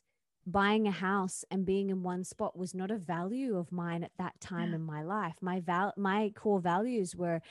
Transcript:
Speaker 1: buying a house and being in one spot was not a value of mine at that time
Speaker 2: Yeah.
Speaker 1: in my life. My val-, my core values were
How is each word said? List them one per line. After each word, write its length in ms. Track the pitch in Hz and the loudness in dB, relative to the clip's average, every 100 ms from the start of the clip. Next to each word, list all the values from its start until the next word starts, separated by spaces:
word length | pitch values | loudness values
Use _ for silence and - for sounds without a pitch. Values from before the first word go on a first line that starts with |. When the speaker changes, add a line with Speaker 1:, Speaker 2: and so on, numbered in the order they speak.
| - _ _ _ | -14 _ _ _
Speaker 1:
buying 440 | - 202 202 214 214 | -2 2 4 4 2
a 20 | |
house 540 | 165 185 196 185 - - | 2 2 2 0 -4 -4
and 140 | 190 185 | -2 2
being 240 | 190 196 | 2 2
in 120 | 190 | 0
one 220 | 180 180 | -2 -4
spot 340 | 185 - 208 165 | -6 -4 -4 -4
was 160 | 180 | -6
not 160 | 185 190 | -4 -4
a 60 | 220 | -4
value 600 | 165 170 180 247 269 190 | -2 -2 -2 -2 0 -2
of 140 | 170 | -2
mine 320 | 180 170 170 | -4 -2 -2
at 140 | 170 - | -4 -6
that 220 | 180 - | -8 -8
time 300 | - 175 170 | -6 -2 -2
Speaker 2:
Yeah. 60 | 165 | -2
Speaker 1:
in 60 | |
my 200 | 160 151 | -2 -4
life. 340 | 156 214 180 156 | -2 -2 -2 -4
My 200 | 185 185 | -2 -2
val-, 340 | 170 175 196 - | 0 2 2 0
my 340 | 196 196 214 | 2 2 2
core 240 | 208 220 196 | 0 2 4
values 560 | 175 175 233 240 180 | 4 2 2 0 0
were 260 | 175 175 165 - | 0 0 0 -4